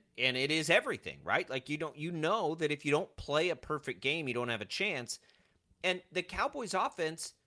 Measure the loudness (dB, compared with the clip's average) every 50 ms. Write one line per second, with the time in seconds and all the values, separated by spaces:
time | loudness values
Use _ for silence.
0 | -16 _ _ 0 0 2 2 2 2 2 2 2 4 6 6 6 6 2 -2 -4
1 | -6 -8 -10 -8 -2 2 2 2 2 2 -2 -6 -4 -4 -4 -4 -4 -6 -6 -6
2 | -6 -6 -4 0 2 2 2 2 2 0 0 0 0 0 0 0 2 2 4 4
3 | 2 0 -6 -10 -4 0 2 2 2 2 0 -2 -4 -4 -6 -4 -4 -6 -8 -2
4 | -2 0 0 0 -2 -2 0 0 0 0 -2 -4 -4 -6 -4 -2 -2 -2 -2 -4
5 | -4 -6 -8 -10 -10 _ _ _ _ _ _ _ _ _ _ _ -2 0 0 0
6 | -4 _ -6 -4 -4 -4 -2 -2 -2 -2 -2 -4 -6 -2 0 0 0 0 -2 -2
7 | -4 -4 -4 -6 -10 -12 -12 _ _